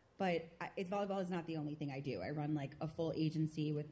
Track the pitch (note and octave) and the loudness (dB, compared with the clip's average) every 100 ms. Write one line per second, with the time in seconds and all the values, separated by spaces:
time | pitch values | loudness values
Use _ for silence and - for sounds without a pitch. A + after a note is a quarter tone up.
0 | - - F#3+ E3+ E3 - F3 - F3+ G3+ | -12 0 2 2 0 -6 -6 -4 -2 0
1 | G3+ G3 F3+ F3+ E3 D#3+ D3 D3+ C#3+ C3+ | 0 0 0 0 -2 -2 -2 -2 -2 -2
2 | C#3+ G#2 F#2 D3 D3 D3+ C3+ - D#3 - | -2 -2 -2 0 2 0 0 -4 -4 0
3 | E3 - D#3 D#3 D#3 D#3 D3+ D3 D3 | 0 2 2 4 0 2 0 0 -2